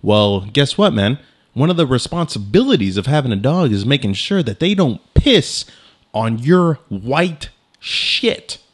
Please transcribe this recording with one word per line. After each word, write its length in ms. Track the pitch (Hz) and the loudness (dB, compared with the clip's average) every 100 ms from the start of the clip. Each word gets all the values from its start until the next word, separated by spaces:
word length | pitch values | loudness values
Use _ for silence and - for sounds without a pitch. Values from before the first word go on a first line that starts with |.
Well, 400 | 98 104 104 101 | 2 2 2 0
guess 360 | 98 139 139 - | -2 0 0 2
what, 160 | 202 | 2
man? 260 | 110 98 139 _ _ _ | 2 0 -2 _ _ _
One 160 | 110 156 | -2 0
of 80 | 170 | 2
the 80 | 147 | 2
responsibilities 1080 | 123 - 170 165 - 101 170 262 202 98 95 | 0 -2 -4 -4 -6 -2 0 2 0 0 -2
of 100 | 127 | 0
having 280 | 147 131 | -2 0
a 40 | 101 | -2
dog 360 | 120 175 151 | 0 0 0
is 120 | 101 110 | 0 0
making 280 | 143 104 | -2 -2
sure 280 | 98 - 196 | -4 -2 -2
that 180 | 127 98 | -2 -2
they 140 | 220 202 | -2 2
don't 260 | 156 107 _ | 0 -2 _
piss 520 | - 294 220 - - - - _ _ _ | 2 4 2 2 -8 -12 -20 _ _ _
on 260 | 107 113 113 | -4 -2 -2
your 400 | 127 180 170 151 _ | 2 4 4 -2 _
white 640 | 98 107 143 180 151 - _ _ _ | -10 -2 0 0 -4 -16 _ _ _
shit. 800 | - - - - 233 - - - _ | -8 -6 -4 -2 -2 -4 -10 -16 _